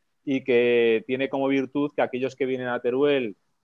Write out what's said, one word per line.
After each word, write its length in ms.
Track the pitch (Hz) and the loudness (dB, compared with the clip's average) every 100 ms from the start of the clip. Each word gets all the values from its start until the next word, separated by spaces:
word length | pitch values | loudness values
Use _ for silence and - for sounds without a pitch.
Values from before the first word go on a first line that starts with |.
| _ _ | _ _
y 180 | - 135 | -4 -4
que 600 | 135 120 120 120 117 113 110 | 2 2 4 4 4 2 0
tiene 220 | 127 135 | -4 -2
como 200 | 139 135 | -2 0
virtud 420 | 139 127 143 147 | 0 0 -2 -2
que 60 | - | -2
aquellos 360 | 120 127 131 - | -2 -2 -6 -4
que 100 | 131 | -4
vienen 220 | 127 127 | -2 -4
a 120 | 120 | -4
Teruel 560 | 123 131 147 139 113 - _ _ | -2 0 2 2 -2 -8 _ _